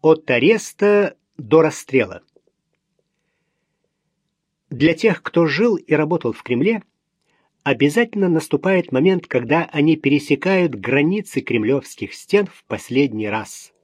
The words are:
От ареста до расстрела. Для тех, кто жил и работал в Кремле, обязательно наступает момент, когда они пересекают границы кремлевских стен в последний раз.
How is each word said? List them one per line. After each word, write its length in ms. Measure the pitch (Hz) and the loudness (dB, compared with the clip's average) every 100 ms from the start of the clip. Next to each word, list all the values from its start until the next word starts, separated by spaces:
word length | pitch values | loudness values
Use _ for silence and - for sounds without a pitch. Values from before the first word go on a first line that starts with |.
От 280 | 156 160 - | 4 2 2
ареста 840 | 123 147 220 - - 202 208 202 - _ - | 2 4 2 -2 -2 2 2 0 -6 _ -20
до 240 | 113 156 | 0 2
расстрела. 600 | 156 156 - 131 101 95 _ _ _ _ _ _ _ _ _ _ _ _ _ _ _ _ _ _ _ _ _ _ _ _ _ | 2 -2 -2 -2 -2 -8 _ _ _ _ _ _ _ _ _ _ _ _ _ _ _ _ _ _ _ _ _ _ _ _ _
Для 240 | 120 151 | 0 0
тех, 280 | 160 226 180 | 2 0 0
кто 240 | - - 165 | -2 0 2
жил 300 | 143 233 208 | 2 0 0
и 180 | - | 0
работал 380 | 156 156 170 120 | 0 2 -2 -4
в 100 | 107 | -6
Кремле, 400 | - 120 170 226 - _ _ _ _ _ _ _ | -4 0 0 -2 -6 _ _ _ _ _ _ _
обязательно 640 | - 127 143 170 233 208 190 | -8 0 0 0 -2 -2 0
наступает 640 | 160 - 143 185 190 170 | 0 -2 -4 0 -2 0
момент, 380 | 127 170 185 - | 0 2 0 -2
когда 420 | 123 117 151 160 | -4 0 -2 -2
они 220 | 151 151 | 0 2
пересекают 800 | 156 143 143 143 139 185 190 175 | 2 2 0 0 -2 0 0 0
границы 680 | 113 98 135 147 202 202 - | -4 -2 0 0 -2 -4 -8
кремлевских 680 | - 113 107 135 - - - | -4 -2 0 -2 -4 -14 -14
стен 340 | - - 196 202 | -14 -2 0 0
в 180 | - | -8
последний 640 | _ 107 - 123 139 107 104 | _ -10 -4 0 0 -2 -6
раз. 440 | 107 104 - - _ | -6 -8 -16 -20 _